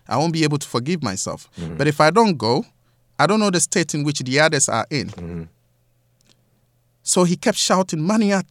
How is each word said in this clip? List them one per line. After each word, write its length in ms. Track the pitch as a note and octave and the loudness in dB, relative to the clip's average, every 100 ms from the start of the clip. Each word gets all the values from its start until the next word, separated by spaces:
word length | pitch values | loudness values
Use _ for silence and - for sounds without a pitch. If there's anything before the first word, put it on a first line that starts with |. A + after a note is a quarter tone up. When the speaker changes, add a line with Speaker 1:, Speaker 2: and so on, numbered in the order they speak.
| - | -4
Speaker 1:
I 100 | A#2 | -2
won't 160 | E3 | 0
be 100 | D#3+ | 0
able 160 | D3+ D3 | 0 0
to 80 | - | -2
forgive 340 | A#2+ C3 F3+ | -4 -2 -2
myself. 480 | A#2+ F#2+ - - - - | -4 -6 -6 -8 -12 -12
Speaker 2:
Mm-hmm. 180 | E3 E3 | -10 -4
Speaker 1:
But 100 | D3+ | -4
if 120 | D3 | 2
I 120 | D3+ | 2
don't 260 | F#3+ A3 D3+ | 4 4 2
go, 300 | G#2+ C3 A#3+ _ _ _ _ - | 0 -2 -4 _ _ _ _ 0
I 80 | - | 2
don't 140 | G#3+ | 4
know 100 | G#3 | 2
the 100 | F3+ | 0
state 360 | - - D3+ D#3 | 0 0 -2 -2
in 80 | |
which 160 | D3 C#3+ | -2 -4
the 200 | B2+ C#3 | -2 2
others 300 | D#3 D3 - | 4 2 0
are 160 | A2 - | 0 -2
in. 160 | D3 F2+ | -4 -6
Speaker 2:
Mm-hmm. 360 | - E2+ E2+ E2 _ _ _ _ _ _ _ _ _ _ _ _ _ _ _ | -8 -12 -12 -14 _ _ _ _ _ _ _ _ _ _ _ _ _ _ _
Speaker 1:
So 220 | - F#3+ | -2 2
he 120 | F3+ F3+ | 2 2
kept 220 | A#3 - | 0 0
shouting, 480 | - F3+ F#3 D#3+ E3 | 2 0 0 -2 0
"Manny, 260 | A3 G3+ | 2 2
I 120 | G3 F3+ | 0 -2